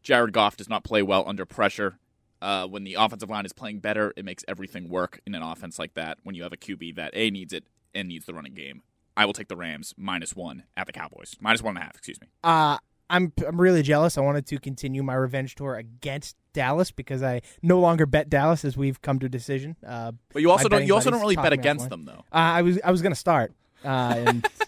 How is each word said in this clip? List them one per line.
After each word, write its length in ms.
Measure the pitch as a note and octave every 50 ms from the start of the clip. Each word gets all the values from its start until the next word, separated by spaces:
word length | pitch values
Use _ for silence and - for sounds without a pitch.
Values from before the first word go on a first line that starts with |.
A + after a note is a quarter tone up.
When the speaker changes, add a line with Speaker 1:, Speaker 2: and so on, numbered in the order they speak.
| -
Speaker 1:
Jared 300 | - C#3 A#2+ A#2+ A2+ G2
Goff 240 | A2+ G#2+ G#2 - -
does 100 | G2+ -
not 160 | A2 G2+ -
play 180 | - A2+ G#2+ G2+
well 200 | F#2+ G2 F#2+ -
under 200 | - G2+ F#2+ F#2
pressure. 540 | - - - A2 G2 - - G#2 G2 F#2 _ _ _ _ _ _ _ _ _
Uh, 260 | - G2 G2+ F#2+ F#2 F#2
when 160 | F#2+ G#2 G2
the 120 | F#2+ F#2+
offensive 340 | G2 A2 G#2+ A2 G2+ A2 G2+
line 160 | G#2+ G#2 G2
is 80 | F#2+ -
playing 260 | - - A2 G#2+ G2+
better, 340 | F2+ G#2 G#2+ G#2+ G#2+ G2+ - -
it 80 | G2
makes 180 | F#2+ F2 - - -
everything 420 | G2 F#2+ F#2+ F#2+ - G2+ F2+ E2+
work 300 | F2 F#2 F2+ - - - _
in 80 | - G2+
an 80 | E2+
offense 380 | D#2+ D#2+ E2 - - F2 - -
like 140 | E2 D#2 _
that 240 | - D#2+ D#2+ D#2+ - -
when 120 | F#2+ G2
you 80 | E2+ E2+
have 100 | F2 F2
a 40 | -
Q 180 | - - G2
B 160 | F2 E2+ E2
that, 200 | D#2+ E2+ D#2 D2+ -
A, 160 | G2+ A2+ A2
needs 220 | G2 G2 F#2 D#2 F#2
it 100 | E2 - _ _ _ _ _ -
and 140 | G2 G2 F2+
needs 180 | F2 D#2+ -
the 80 | - E2+
running 200 | E2 D2+ C2+ C2
game. 260 | - C#2+ C#2 C2+ - - _ _ _ _ _ _
I 100 | - G#2+
will 80 | G2+ G#2
take 140 | - G#2 -
the 80 | -
Rams 380 | F2 F2 E2 D#2 D2 D2 - - -
minus 380 | F#2+ G2 F#2 F2 E2 - -
one 280 | F#2+ F2 E2 C2 - - _ _
at 100 | - F#2 -
the 40 | -
Cowboys. 420 | - D#2+ D#2 - - - - - -
Minus 220 | - G#2+ A2+ A2+ A2+
one 120 | A2 G2
and 60 | F2 E2+
a 20 |
half, 100 | D2+ -
excuse 240 | - - - - -
me. 80 | - - _ _ -
Speaker 2:
Uh, 340 | E3+ E3 D#3+ D#3 D3+ D3 - - _ _ _ _ -
I'm, 220 | E3+ F3+ F#3 E3 - - D3+ C#3+
I'm 140 | E3+ F3
really 220 | F3+ F#3 F#3 E3 D3
jealous. 340 | C#3 D3+ D3 D#3 E3+ - D3+
I 40 |
wanted 260 | C3+ C#3 C#3+ D3 C#3 -
to 100 | D3 -
continue 440 | - C#3+ C3 - - C#3 C3 C3+ C#3
my 100 | C3+ C3
revenge 400 | C3 C3 B2+ B2+ C3+ C3 C3 -
tour 200 | - C#3+ C#3 B2+
against 600 | A2 A2+ A#2 A#2 A#2+ - C#3 C3+ D3 - - - _ _ _ -
Dallas 360 | D3+ C3 B2+ C#3+ D#3+ F#3 -
because 300 | - - C3 - C3+ C3
I 200 | C3+ C3 B2 B2 - - - -
no 180 | - E3+ F3 F3+
longer 280 | F3+ E3+ E3+ D#3+ D#3 C#3+
bet 220 | C3 D3+ D3+ D3
Dallas 360 | D3 C#3 C#3 D#3 E3+ D#3 -
as 100 | C#3+ B2+
we've 240 | C#3 C#3 C#3 C3 -
come 180 | - - C3+ C3
to 80 | C3 B2+
a 20 |
decision. 460 | B2 B2+ A#2+ - C#3 C3+ C3+ D3+ E3 - -
Uh, 260 | - A#2+ A#2 A2+ A#2 A#2 A#2 _ _ -
Speaker 1:
But 80 | D3
you 80 | D3+ E3+
also 140 | F3+ G3 -
Speaker 2:
my 60 | A3
Speaker 1:
don't, 20 | G#3 G3+
Speaker 2:
betting 80 | - F#3+
Speaker 1:
you 60 | G3
also 100 | G#3+ A3 B3+
Speaker 2:
buddies 40 | A#3+
Speaker 1:
don't 80 | A#3+
really 140 | G#3 G#3 F#3+
Speaker 2:
talked 100 | E3 D#3+
Speaker 1:
bet 60 | E3 D3
Speaker 2:
me 40 | C#3
off 40 |
Speaker 1:
against 200 | B2 C#3+ C3+ B2 A#2
Speaker 2:
line. 60 | C3
Speaker 1:
them, 160 | A2+ F2 D#2
though. 140 | C2+ - - - _
Speaker 2:
Uh, 100 | - D#3+
I 200 | E3 E3 E3+ E3+ F3
was, 160 | F3 F3+ F#3+ -
I 60 | F3
was 100 | F#3 F3+ E3
gonna 100 | G3 D#3
start, 380 | - - F3+ E3 C#3+ A2+ - - _ _ _ _ _ -
uh, 40 | C#3+ C3 C3 B2+ A#2+ A#2+ A#2 A#2+
and 220 | B2 A#2+ A#2+ A#2 - - - A4